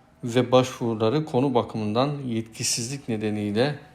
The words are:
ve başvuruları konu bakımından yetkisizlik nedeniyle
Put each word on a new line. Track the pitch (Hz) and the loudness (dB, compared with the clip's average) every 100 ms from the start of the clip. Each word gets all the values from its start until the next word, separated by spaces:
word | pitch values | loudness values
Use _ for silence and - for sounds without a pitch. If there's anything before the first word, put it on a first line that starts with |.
| _ _ | _ _
ve | 120 123 120 | 0 2 4
başvuruları | 127 127 - 117 110 110 151 156 | 4 4 -2 -4 0 2 0 0
konu | 123 139 | 0 2
bakımından | 120 107 113 107 117 143 143 131 | 2 0 -2 -2 0 0 -2 -4
yetkisizlik | 113 110 - 120 - 117 139 - | -4 -6 -4 -4 -2 -4 -6 -4
nedeniyle | 110 107 107 104 104 143 143 - | -2 -2 -2 0 2 2 0 -12